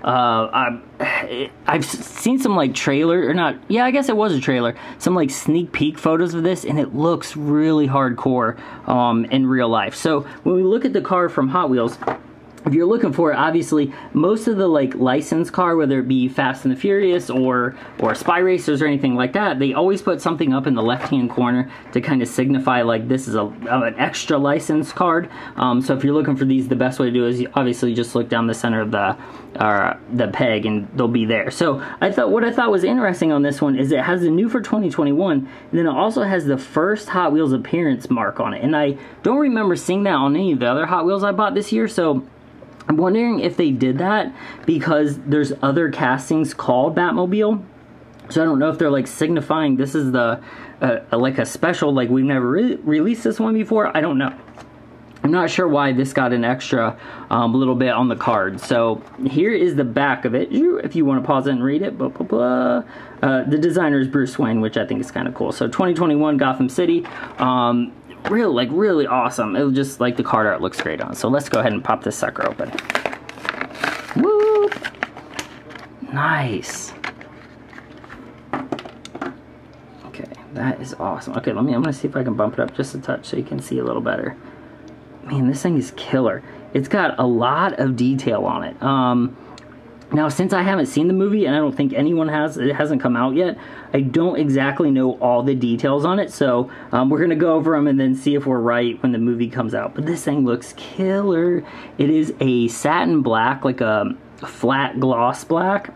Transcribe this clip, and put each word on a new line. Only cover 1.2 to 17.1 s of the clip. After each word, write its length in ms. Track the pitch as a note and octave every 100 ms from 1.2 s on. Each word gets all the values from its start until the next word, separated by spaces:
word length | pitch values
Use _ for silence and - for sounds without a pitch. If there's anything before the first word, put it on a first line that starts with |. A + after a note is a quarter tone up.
| - A#2+ C3+ - -
I've 160 | D#3
s-, 160 | C3+ -
seen 400 | - - A3+ C4
some, 160 | C4 F#3+
like, 180 | C3+
trailer, 540 | C#3 - C#3 E3 F3 C3
or 60 |
not, 240 | F3+ D#3+ - -
yeah, 160 | A3
I 80 | B3+
guess 160 | C4+ C4+
it 80 | G#3+
was 180 | G#3+
a 60 | D3
trailer, 340 | C3+ B2+ A#2 A2+ - -
some, 160 | - F3+
like, 160 | C#3+
sneak 420 | - - D#3+ E3+
peek 240 | - D#3 D3+
photos 360 | D#3+ D#3+ F3+
of 100 | E3
this, 200 | E3 F#3
and 160 | - D3
it 160 | C3+ B2
looks 400 | E3 E3+ - D#3
really 540 | D3 D3 D#3 D#3 C#3+
hardcore, 680 | C#3 C3 B2 C3+ B2 A2+ - - - -
um, 380 | B2+ A#2+ A2+ A2+
in 220 | C3+ C3
real 200 | C3 A#2
life. 280 | A2+ G2+ -
So 260 | E3 D3 C#3 -
when 120 | - F#3
we 80 |
look 220 | F#3 A3+ C4+
at 80 |
the 80 | G3+
car 260 | - F#3 E3+
from 220 | - C3+
Hot 200 | F3+ D#3
Wheels, 280 | B2+ A2+ - - - - - - - D#3+
if 80 |
you're 140 | D3 F3
looking 240 | A3+ G#3+
for 220 | C#3 D#3+
it, 20 | C3
obviously, 580 | D3+ E3 D#3 D3+ C#3 - -
most 340 | - E3+ A3 A3+
of 80 | G#3
the, 140 | F#3
like, 260 | D3+ C3+ -
licensed 560 | B2+ C3+ D3+ D#3+ D#3+
car, 240 | - F3+ E3
whether 240 | C#3+ C3+
it 80 | B2+
be 220 | C3 B2+
Fast 340 | C3 C3+ C3+
and 100 | C3+
the 60 | B2+
Furious 500 | G3+ G3 F#3+